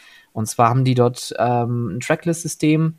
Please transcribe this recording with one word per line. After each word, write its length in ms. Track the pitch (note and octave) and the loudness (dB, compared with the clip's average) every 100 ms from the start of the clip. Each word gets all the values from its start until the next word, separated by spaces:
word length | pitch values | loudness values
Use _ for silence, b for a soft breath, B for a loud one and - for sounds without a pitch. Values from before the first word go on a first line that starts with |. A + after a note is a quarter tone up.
| B B B | B B B
Und 140 | A2+ A2 | -8 -4
zwar 220 | - A#2 | 2 2
haben 160 | B2+ C3 | 4 2
die 100 | B2 | 4
dort, 380 | A#2+ B2 - - | 2 0 -8 -2
ähm, 600 | A#2 A#2+ A#2+ A#2+ A#2 G#2+ | 0 0 -2 -4 -6 -6
ein 20 | |
Tracklist-System. 960 | - D#3+ E3+ D#3+ D#3 - D3+ D#3 D#3+ | -4 -2 -2 -4 -6 -2 2 2 0